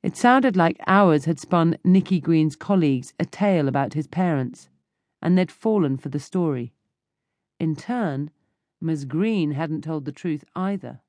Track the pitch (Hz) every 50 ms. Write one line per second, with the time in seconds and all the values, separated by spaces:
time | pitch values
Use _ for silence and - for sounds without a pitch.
0 | - - - - - 247 247 269 247 262 196 185 170 165 - _ - - 190 202
1 | 202 180 156 151 139 160 165 - - - 185 170 165 165 - - _ 180 185 190
2 | 185 - 190 170 139 160 165 160 156 156 143 _ - - 202 190 165 147 135 127
3 | 131 - _ _ 180 - - - 202 202 190 170 143 139 127 135 139 110 - 151
4 | 151 - - 170 185 175 160 139 131 123 - - - _ _ _ _ _ _ _
5 | _ _ _ _ - 165 180 180 185 - - _ - 220 220 208 165 139 135 131
6 | - 143 127 147 - - - 185 175 160 139 123 117 117 _ _ _ _ _ _
7 | _ _ _ _ _ _ _ _ _ _ _ _ - 160 156 143 - - 247 247
8 | 220 170 139 135 147 151 _ _ _ _ _ _ _ _ _ _ 165 160 160 147
9 | 139 131 151 160 196 226 226 202 160 147 143 135 160 156 160 147 - 160 160 151
10 | 135 143 143 - - 180 151 147 - _ _ 185 185 190 202 190 - 120 123 131
11 | _